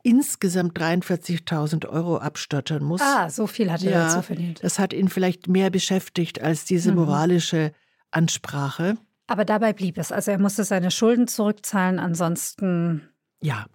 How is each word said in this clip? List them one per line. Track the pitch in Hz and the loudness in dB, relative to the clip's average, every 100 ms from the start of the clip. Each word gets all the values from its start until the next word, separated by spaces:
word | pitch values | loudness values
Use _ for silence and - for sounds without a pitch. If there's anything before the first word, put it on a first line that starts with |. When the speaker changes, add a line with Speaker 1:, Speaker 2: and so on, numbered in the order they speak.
Speaker 1:
insgesamt | 247 240 285 - 190 180 175 170 | 4 4 2 -2 -2 0 0 -2
dreiundvierzigtausend | 165 180 175 175 - 170 - 160 151 160 - | 0 0 0 -4 -2 -6 -2 -2 0 -2 -2
Euro | 160 170 160 | -4 -2 -2
abstottern | 151 - - 143 - 156 | -4 -8 -4 -4 -2 -4
muss. | 147 180 | -2 0
Speaker 2:
Ah, | 277 262 165 | 2 2 0
so | 180 214 | -2 -4
viel | - 190 | -2 -2
hat | 165 | 0
er | 190 | 2
Speaker 1:
Ja, | 180 165 | 2 2
Speaker 2:
dazu | 175 | 2
verdient. | - 160 170 160 | -2 -4 -6 -4
Speaker 1:
das | 180 - | -4 -2
hat | 185 | -2
ihn | - 190 | 0 0
vielleicht | 190 185 180 - | 2 0 0 0
mehr | 190 190 | 2 2
beschäftigt | 185 - 190 - 180 165 - | 0 0 -2 -2 -4 -4 -2
als | 151 160 - | -2 -2 0
diese | 180 202 | 2 4
Speaker 2:
Mhm. | 180 | 4
Speaker 1:
moralische | 151 143 165 175 - 165 156 - _ _ _ | 2 2 2 2 2 0 -2 -4 _ _ _
Ansprache. | 165 165 - - 143 139 - 175 220 _ _ - | 0 0 0 -6 -6 -4 -2 -2 -2 _ _ -4
Speaker 2:
Aber | 208 | -2
dabei | 208 214 226 | 0 2 2
blieb | 208 190 170 | 0 -4 -4
es. | 156 | -4
Also | 208 254 | -4 0
er | 190 | 2
musste | 202 202 | 2 2
seine | 196 190 180 | 0 0 0
Schulden | - 226 240 240 | 2 4 4 2
zurückzahlen, | - 208 208 - 202 185 185 | 2 0 -2 -2 0 2 0
ansonsten | 180 165 170 170 - - 190 175 170 156 - _ _ _ | 0 0 0 -2 -6 -4 -2 0 0 -2 -6 _ _ _
Speaker 1:
Ja, | 151 110 110 | -4 -4 -8